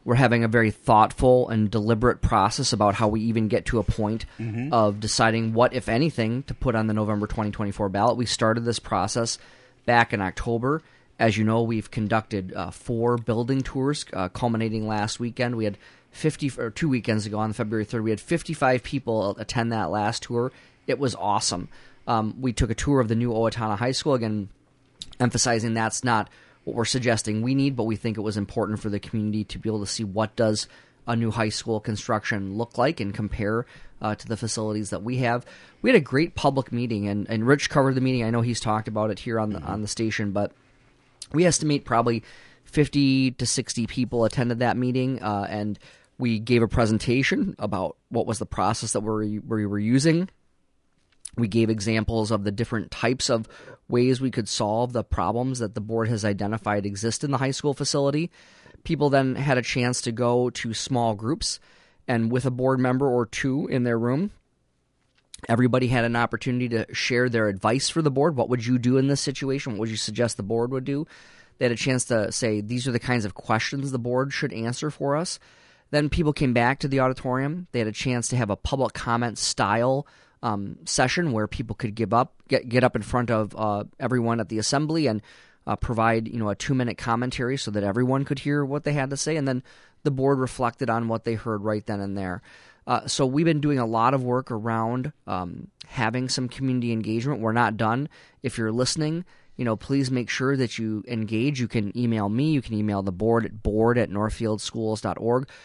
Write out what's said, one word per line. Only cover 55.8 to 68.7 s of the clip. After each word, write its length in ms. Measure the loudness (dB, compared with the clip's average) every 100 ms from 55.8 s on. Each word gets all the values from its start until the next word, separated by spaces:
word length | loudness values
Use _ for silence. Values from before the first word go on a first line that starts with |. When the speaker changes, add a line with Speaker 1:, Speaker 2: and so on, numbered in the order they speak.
Speaker 1:
board 280 | -4 -2 0
has 160 | 0
identified 640 | 0 0 -2 -2 -2 -2 -2
exist 360 | -4 -4 -2
in 80 | -2
the 80 | 0
high 120 | -2
school 240 | -2 -2
facility. 560 | -2 -2 0 2 0 -4 -8 -20 -20 -20 -18
People 260 | -4 0 2
then 240 | 4 2
had 240 | 0 2 2
a 40 |
chance 380 | 2 0 0 0
to 100 | -4
go 360 | 0 2 4 2
to 220 | -2 -6
small 420 | -6 -2 0 0
groups, 460 | 0 -2 -4 -4 -6 _ -20 _ _ -2
and 240 | 0 2
with 140 | 2 0
a 40 |
board 280 | 0 2 2
member 300 | 2 2 2
or 180 | 2 0
two 400 | -2 -2 -2 0
in 180 | 0
their 140 | 2 2
room, 320 | 0 0 -2 -6 _ _ _ _ _ _ _ _ _ -18 -2
everybody 400 | 2 4 4 2
had 160 | 2
an 120 | 2 2
opportunity 520 | 0 -2 -2 -2 0
to 160 | -2 -4
share 340 | -4 0 2 2
their 200 | 2 0
advice 420 | 2 0 2 0
for 100 | 0
the 100 | 0
board. 260 | 2 2 2
What 120 | 0
would 160 | 0
you 140 | 2